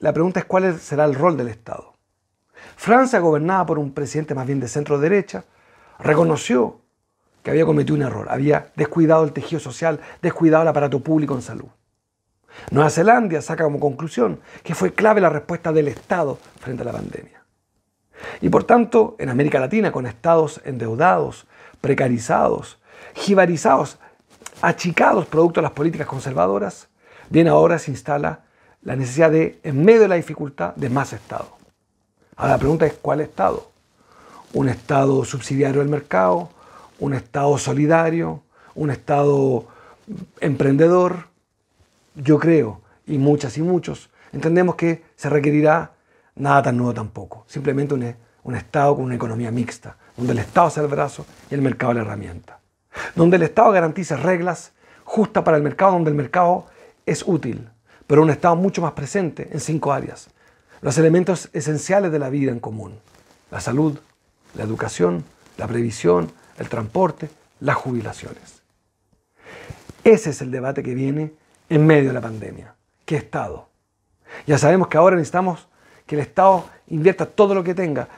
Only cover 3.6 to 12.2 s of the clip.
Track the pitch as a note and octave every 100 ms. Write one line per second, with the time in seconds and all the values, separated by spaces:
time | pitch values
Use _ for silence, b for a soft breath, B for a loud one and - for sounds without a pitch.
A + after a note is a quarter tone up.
3.6 | E3 D#3 C#3+ C#3+ C3 D#3 D3+ C3+ B2+ C#3
4.6 | A#2+ D3 D3 C#3+ D#3 G3+ - F#3+ - b
5.6 | b b b b D3 D#3 E3 C#3+ - B3
6.6 | - - _ _ _ _ _ _ - D3
7.6 | D#3+ D3+ C3+ D3+ C3 A2 - B2 D3 C#3+
8.6 | - - - E3+ D#3 D#3+ D3+ D3 - D#3
9.6 | C3 - E3 D3 B B F3 - E3 D#3
10.6 | E3 C#3+ C#3 C3+ D#3+ D#3 C#3 B2+ B2 A#2+
11.6 | - _ _ _ _ _